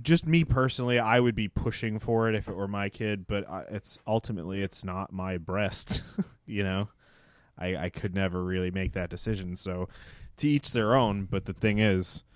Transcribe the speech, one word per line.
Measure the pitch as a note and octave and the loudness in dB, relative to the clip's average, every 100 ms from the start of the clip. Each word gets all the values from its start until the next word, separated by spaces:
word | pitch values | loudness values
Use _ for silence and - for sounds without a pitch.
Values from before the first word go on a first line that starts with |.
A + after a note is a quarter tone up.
just | B2 E3+ D#3 | 2 2 6
me | E3 D#3 | 4 4
personally, | B2+ C3 - B2 A#2+ | 4 2 0 2 2
I | A2 B2 | 6 6
would | B2 A2 | 6 2
be | G#2 | -2
pushing | - A#2 - A2+ G#2+ | -2 -2 -2 -4 -4
for | - A2+ A2+ | 0 2 2
it | G#2+ | 0
if | G#2 | -2
it | F#2+ | -6
were | G2 | -4
my | G2+ G2+ | -2 -4
kid, | - G#2+ G#2 F2+ | -2 -4 -4 -2
but | G2+ - | -4 -4
I, | F#2 - | -10 -8
it's | G#2 - - - | -10 -8 -12 -2
ultimately, | A2 - G2+ E2 F#2+ | -2 0 -6 -4 -4
it's | G2 - | -4 -6
not | F#2 F#2 G2 | -8 -6 -6
my | F#2+ F#2 F#2 | -6 -4 -6
breast, | D#2+ G2 G2 - - - - - - | -2 0 0 -2 -4 -6 -6 -6 -6
<laughs> | - - | -8 -8
you | G#2 | -2
know? | G2 F#2+ G#2 _ _ _ _ _ _ - | 0 0 -2 _ _ _ _ _ _ -8
I, | F2+ F2 | -4 -2
I | F2 | -4
could | - G#2 F#2+ | -4 -4 0
never | F#2+ F2+ | 0 0
really | F2+ F#2 F#2 | -2 0 0
make | F#2+ F#2 | -2 -2
that | F#2+ F2 | -4 -6
decision, | F2 A2+ G2+ F2+ F2+ | -6 -4 -4 -4 -6
so | F#2+ F2+ F2+ - - - - - | -6 -6 -6 -10 -20 -18 -18 -2
to | D3 | 2
each | C#3+ - | 2 2
their | A#2+ G#2+ C3 | 2 6 6
own, | A2+ G2+ F#2+ | 4 0 -2
but | G2 F#2+ | -4 -4
the | |
thing | F#2 A2 G#2 | 0 2 4
is, | G#2+ F#2 F2+ - _ | 4 4 0 -8 _